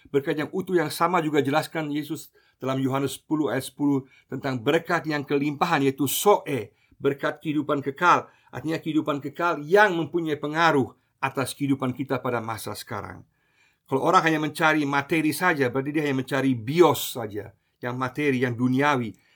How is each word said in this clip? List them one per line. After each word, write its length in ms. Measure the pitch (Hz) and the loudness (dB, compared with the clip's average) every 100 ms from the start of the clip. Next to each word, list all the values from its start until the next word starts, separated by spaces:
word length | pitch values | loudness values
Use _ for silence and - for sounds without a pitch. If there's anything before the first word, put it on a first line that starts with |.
| - | -4
Berkat 240 | 143 151 | -2 -2
yang 160 | 151 147 | -4 -4
utuh 240 | 190 185 | -6 0
yang 160 | 180 151 | 0 0
sama 320 | - 170 180 | 0 0 2
juga 160 | 156 147 | 0 0
jelaskan 560 | 135 151 143 165 147 | 2 0 0 -4 -4
Yesus 400 | 147 143 160 - _ _ _ | -4 -6 -10 -12 _ _ _
dalam 240 | 131 135 | -4 -2
Yohanes 320 | 135 135 139 | 0 0 -2
sepuluh 400 | - - 156 135 | -6 -4 -2 0
ayat 160 | 127 - | -2 -6
sepuluh 320 | - 143 139 135 _ - | -2 0 0 -2 _ -12
tentang 320 | 135 139 127 | -8 -6 -4
berkat 480 | 113 165 165 170 156 | 0 0 2 -4 -2
yang 160 | 151 | -4
kelimpahan, 560 | 139 143 147 139 175 160 | 0 0 0 -2 0 2
yaitu 320 | 139 131 139 | 2 2 0
soe, 640 | - 202 196 - 135 101 _ _ - | 2 4 4 2 -6 -6 _ _ -4
berkat 400 | 139 139 151 - | -2 -2 -4 -6
kehidupan 480 | 165 147 135 143 135 | -4 -2 -2 -2 -4
kekal. 400 | 135 180 139 - _ _ | 2 4 4 2 _ _
Artinya 320 | 127 147 160 | -10 -6 -6
kehidupan 400 | 160 151 151 143 | -2 -2 0 -4
kekal 400 | 143 139 175 156 | -6 -2 -2 -2
yang 320 | 147 196 214 | 2 4 4
mempunyai 480 | 170 156 175 160 147 | 2 -2 -2 -2 -4
pengaruh 480 | 147 156 165 147 120 - _ _ | -4 2 4 4 0 -6 _ _
atas 320 | 135 - 123 | -6 -4 -6
kehidupan 400 | - 139 135 127 | -4 -2 0 -2
kita 240 | 123 135 127 | -4 -4 -4
pada 240 | 127 120 | -2 -4
masa 320 | 110 110 - | -4 -8 -10
sekarang. 480 | 101 - 107 95 95 - _ _ _ _ _ | -12 -10 -10 -10 -14 -20 _ _ _ _ _
Kalau 160 | - 135 | -4 -2
orang 240 | 151 180 | 2 4
hanya 160 | 160 156 | 4 0
mencari 400 | 151 - 160 156 143 | -2 0 2 2 2
materi 400 | 139 135 165 156 143 | 0 0 0 0 0
saja, 320 | 185 151 127 | 0 2 0
berarti 240 | 127 135 | 0 -2
dia 160 | 151 147 | 0 0
hanya 160 | 131 | -2
mencari 320 | 131 139 135 123 | -2 0 0 0
bios 640 | 107 160 160 - - 127 | 0 6 6 4 -4 -8
saja, 320 | 110 101 98 - _ _ | -8 -10 -12 -16 _ _
yang 160 | 123 123 | -8 -4
materi, 400 | 127 147 147 127 | -4 -2 0 0
yang 160 | 127 117 | 0 0
duniawi, 560 | 127 127 147 135 113 - _ | 0 2 2 2 -2 -8 _